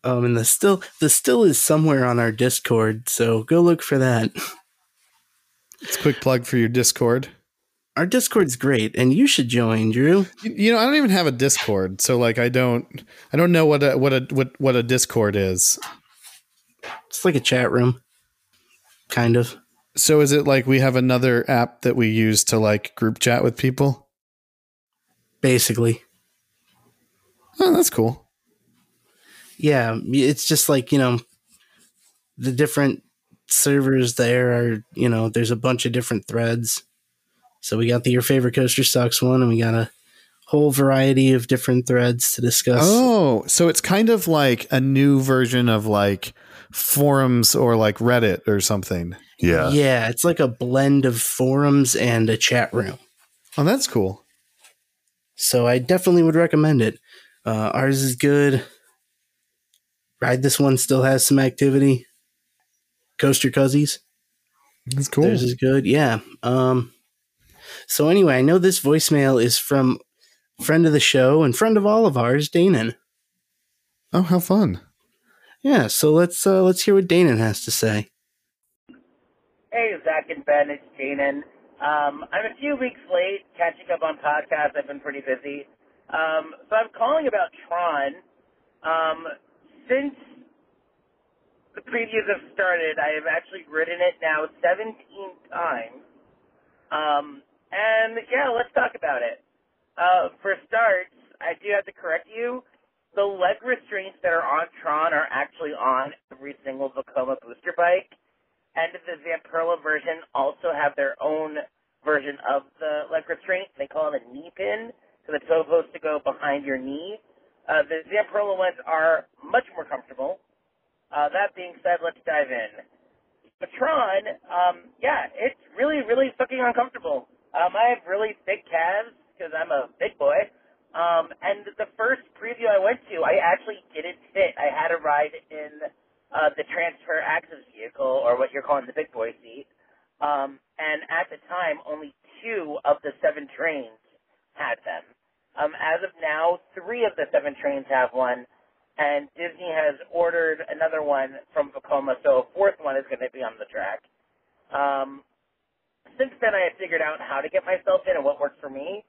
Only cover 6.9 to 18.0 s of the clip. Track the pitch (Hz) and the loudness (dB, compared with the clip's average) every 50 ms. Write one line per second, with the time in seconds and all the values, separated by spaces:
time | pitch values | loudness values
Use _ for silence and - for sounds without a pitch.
6.9 | - - 131 117 120 131 131 - - _ _ _ _ _ _ _ _ _ _ _ | 0 0 0 0 0 0 -2 -8 -16 _ _ _ _ _ _ _ _ _ _ _
7.9 | _ - 165 185 226 254 247 - - 220 185 143 123 - - 135 139 117 107 110 | _ -4 -2 0 0 0 0 2 2 2 2 2 0 -2 0 2 2 2 0 -2
8.9 | - - 127 127 135 185 269 277 - - 131 117 120 120 120 113 113 110 110 110 | 0 2 2 2 4 4 4 4 4 0 0 0 0 0 2 2 2 2 0 0
9.9 | 110 123 135 156 180 196 190 185 - _ 208 220 247 - 202 220 240 220 220 254 | 0 2 2 4 4 2 2 -2 -6 _ -10 -10 -4 0 2 2 2 2 2 2
10.9 | 285 302 285 226 190 190 175 151 127 120 135 139 - - - - 104 98 95 92 | 2 2 2 2 2 2 2 0 0 0 0 0 0 0 0 -2 0 0 -2 -4
11.9 | 95 - - - 131 120 123 117 110 123 120 123 123 131 127 123 120 120 - _ | -4 -4 -2 0 2 2 2 0 2 0 0 0 2 0 0 2 0 -2 -4 _
12.9 | - - - _ - - - _ - 143 170 175 175 165 160 151 151 143 139 139 | -18 -20 -20 _ -20 -20 -14 _ 0 2 4 4 4 6 6 4 4 4 4 2
13.9 | 131 139 131 139 135 131 131 - 139 135 135 131 _ - 135 135 123 123 117 117 | 2 2 2 2 2 0 -2 -2 -2 -2 -2 -2 _ -2 0 2 2 2 2 2
14.9 | 127 123 - - - 117 107 104 98 104 98 95 92 90 - - - - - - | 0 0 0 0 0 0 0 2 0 0 0 0 0 0 0 0 0 -2 -6 -18
15.9 | - _ _ _ _ _ _ - - - _ _ _ _ _ _ _ _ - - | -18 _ _ _ _ _ _ -20 -20 -20 _ _ _ _ _ _ _ _ -18 -18
16.9 | - - _ _ - - - 185 156 135 - - - 127 127 - - 123 123 127 | -18 -18 _ _ -12 -2 -2 0 0 2 0 2 0 2 2 2 2 2 2 2
17.9 | 123 - | 0 -2